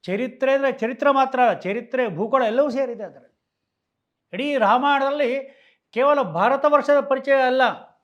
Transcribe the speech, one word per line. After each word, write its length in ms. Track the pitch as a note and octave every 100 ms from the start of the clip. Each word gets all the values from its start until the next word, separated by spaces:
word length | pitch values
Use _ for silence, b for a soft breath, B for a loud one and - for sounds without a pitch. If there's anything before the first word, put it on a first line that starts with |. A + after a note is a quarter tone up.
ಚರಿತ್ರೆ 500 | - F#3+ B3+ - C4
ಅಂದರೆ 200 | C4+ C4+
ಚರಿತ್ರೆ 420 | B3+ A3+ B3 C#4+
ಮಾತ್ರ 260 | C4+ C4+ C4
ಅಲ್ಲ, 180 | A#3+ F3
ಚರಿತ್ರೆ, 500 | F3+ G#3+ A#3 C4 A#3+ D#3+
ಭೂಗೋಳ 260 | G#3+ C4+
ಎಲ್ಲವೂ 280 | A#3 A#3 D4
ಸೇರಿದೆ 340 | B3 C4 A3+
ಅದರಲ್ಲಿ. 340 | G3 - _ _ _ _ _ _ _ _ _ _ _
ಇಡೀ 260 | F#3 C#4+ C#4
ರಾಮಾಯಣದಲ್ಲಿ 1000 | G3+ A#3+ C#4 C#4 C4+ D4 C4 C4+ C4+ B B B _
ಕೇವಲ 300 | A3 C#4 C#4+
ಭಾರತ 420 | A3 D#3+ G#3 C4+ D4
ವರ್ಷದ 320 | D4 C#4 C#4+
ಪರಿಚಯ 320 | C#4+ C4+ C4+
ಅಲ್ಲ. 560 | C4+ B3+ B3+ B3 G#3+ - _